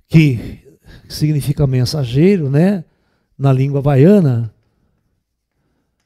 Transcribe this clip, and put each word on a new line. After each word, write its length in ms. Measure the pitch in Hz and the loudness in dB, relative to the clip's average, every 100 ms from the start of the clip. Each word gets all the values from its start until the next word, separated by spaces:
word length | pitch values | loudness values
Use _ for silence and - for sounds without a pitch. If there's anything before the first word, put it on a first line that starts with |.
| _ | _
que 580 | 160 151 113 73 - - _ - - - | 2 2 0 -8 -16 -20 _ -20 -20 -18
significa 580 | - 151 151 131 147 135 | -6 -4 -2 -4 -2 -2
mensageiro, 840 | 127 123 151 123 131 185 196 135 | 0 -2 -4 -4 0 2 2 0
né? 360 | 143 185 196 - _ _ _ _ - | 0 0 -2 -8 _ _ _ _ -4
Na 160 | 139 | 0
língua 300 | 131 139 139 | 0 0 -2
baiana, 720 | 139 135 165 208 147 117 113 - _ _ _ _ _ _ _ _ _ _ _ _ _ _ | 0 4 4 4 2 -2 -6 -12 _ _ _ _ _ _ _ _ _ _ _ _ _ _